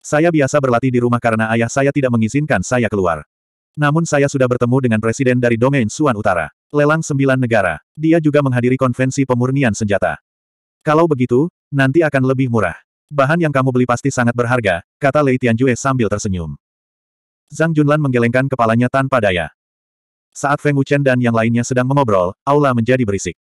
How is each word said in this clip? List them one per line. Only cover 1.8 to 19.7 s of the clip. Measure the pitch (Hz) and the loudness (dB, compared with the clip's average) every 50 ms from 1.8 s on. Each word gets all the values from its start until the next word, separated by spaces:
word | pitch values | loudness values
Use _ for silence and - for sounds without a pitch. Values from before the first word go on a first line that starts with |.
| 139 139 143 | 0 0 0
tidak | 147 135 127 | 0 -2 0
mengizinkan | 120 117 110 107 - 139 151 156 135 101 92 | 0 0 -2 0 -2 -2 -2 0 -2 -2 -2
saya | - - 123 120 101 | -2 -2 0 0 0
keluar. | 107 104 95 87 82 78 73 _ _ _ _ _ _ _ _ _ _ | 0 0 0 0 -2 -4 -8 _ _ _ _ _ _ _ _ _ _
Namun | - 147 147 143 165 170 - | -2 0 0 2 0 0 0
saya | - 143 139 143 - | 0 0 0 0 0
sudah | 139 127 123 | 0 0 0
bertemu | 123 120 123 120 123 135 127 123 | 0 0 0 0 0 0 2 0
dengan | 113 | -2
presiden | 110 113 113 113 - 135 127 127 | 0 -2 -2 -4 0 0 0 0
dari | 123 123 120 120 110 | 2 2 0 0 2
domain | 120 131 139 143 120 104 - | 0 0 2 0 -2 -2 -2
Suan | - 156 147 123 | -2 -2 0 0
Utara, | 101 107 107 95 87 80 73 _ _ _ _ - | 0 -2 -2 -2 -2 -4 -8 _ _ _ _ -2
lelang | 147 147 147 151 160 160 | 0 2 2 2 0 -2
sembilan | - 151 135 135 135 131 | -4 -2 0 0 2 2
negara. | 131 131 120 113 110 98 87 80 78 _ _ _ | 0 0 0 0 0 0 0 -4 -6 _ _ _
Dia | - 151 160 160 | -4 0 2 2
juga | 175 156 151 139 147 | 2 2 2 2 2
menghadiri | 143 135 127 123 120 123 127 135 | 2 2 0 0 0 0 0 2
konvensi | 143 127 120 - 131 131 131 - 139 131 | 0 -2 0 0 -2 -2 0 -2 0 0
pemurnian | 127 120 123 127 131 139 143 120 104 | 0 0 0 0 0 0 0 0 0
senjata. | - 113 104 101 95 - 85 76 - _ _ _ _ _ _ _ _ _ _ _ _ | -2 -2 -2 -2 0 0 -2 -4 -6 _ _ _ _ _ _ _ _ _ _ _ _
Kalau | _ - 151 156 170 | _ 0 2 2 4
begitu, | 170 151 123 127 120 120 120 147 180 _ _ _ _ | 2 2 -2 -2 0 2 0 0 0 _ _ _ _
nanti | - 139 135 131 135 160 | -2 0 0 2 2 2
akan | 170 151 135 135 131 | 2 2 2 0 0
lebih | 131 135 127 135 131 | 0 0 0 0 0
murah. | 117 113 101 87 80 - _ _ _ _ _ _ 151 | 0 0 -2 -2 -6 -8 _ _ _ _ _ _ -2
Bahan | 143 139 131 156 175 170 | 0 0 2 2 0 0
yang | 156 143 | 0 0
kamu | 135 131 135 127 | 0 0 0 2
beli | 127 123 | 0 0
pasti | 123 123 120 - 139 | 0 0 -2 -2 -4
sangat | 131 - 123 117 113 | -2 0 -2 -2 0
berharga," | 120 120 117 123 123 113 101 90 85 - _ _ | 0 -2 0 0 0 0 0 -2 -2 -6 _ _
kata | _ - 139 135 151 | _ -2 0 2 2
Lei | 151 135 127 | 2 2 0
Tianjue | 127 - 120 113 113 131 139 120 | 0 0 0 0 2 2 0 0
sambil | 113 - 139 135 131 117 101 | 0 -2 -4 -2 0 0 -2
tersenyum. | 101 104 - 107 92 90 82 78 71 - _ _ _ _ _ _ _ _ _ _ _ _ _ _ _ _ _ _ - | -2 -4 -4 -4 -6 -6 -6 -8 -12 -16 _ _ _ _ _ _ _ _ _ _ _ _ _ _ _ _ _ _ -4
Zhang | - 156 165 165 | -2 -2 0 2
Junlan | 151 151 143 147 151 | 0 2 2 2 0
menggelengkan | 151 139 127 120 117 117 117 127 131 135 | 0 0 0 2 0 2 2 0 -2 -2
kepalanya | - - 120 110 113 113 123 123 | -2 0 0 2 2 2 0 0
tanpa | - 135 135 135 139 127 | 0 -2 -2 0 0 0
daya. | 107 104 92 87 82 73 _ _ _ _ | 0 0 0 -2 -4 -6 _ _ _ _